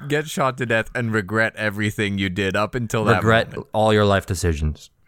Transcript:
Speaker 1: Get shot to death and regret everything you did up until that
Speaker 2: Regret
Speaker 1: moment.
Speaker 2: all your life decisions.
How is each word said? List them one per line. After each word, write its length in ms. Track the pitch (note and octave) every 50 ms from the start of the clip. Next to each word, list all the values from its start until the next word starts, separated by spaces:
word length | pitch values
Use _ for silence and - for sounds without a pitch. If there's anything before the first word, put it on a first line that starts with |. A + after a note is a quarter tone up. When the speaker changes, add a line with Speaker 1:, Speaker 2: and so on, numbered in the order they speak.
| C#3 C#3+
Speaker 1:
Get 200 | D3 D3+ D3+ D3+
shot 280 | - F3+ C#3 C3 B2+ C3+
to 80 | B2+
death 240 | A2+ A#2 A2 A2 - -
and 180 | B2 A#2+ A2+
regret 420 | G#2+ A2 F#2+ F2+ G#2+ A2 A2+ G#2+ -
everything 600 | G2+ G#2+ G#2+ G2 G#2+ G#2 G#2 - - G#2 G2 G2 G2
you 100 | G2 F#2+
did 260 | F2+ G#2 G2 F#2+ F#2+
up 180 | G2+ G#2+ - -
until 300 | B2 A#2 - - A2+ G#2+
that 120 | G2+ F#2 F2+
Speaker 2:
Regret 320 | G#2+ A2+ A2+ A2+ - -
Speaker 1:
moment. 160 | - - - -
Speaker 2:
all 200 | - G#2+ A2 G#2+
your 120 | G#2+ G#2 G#2
life 220 | G2+ G2 F#2+ -
decisions. 640 | - F#2 - - E2+ D#2 D2 D#2 D2+ D2 - - - _ _ _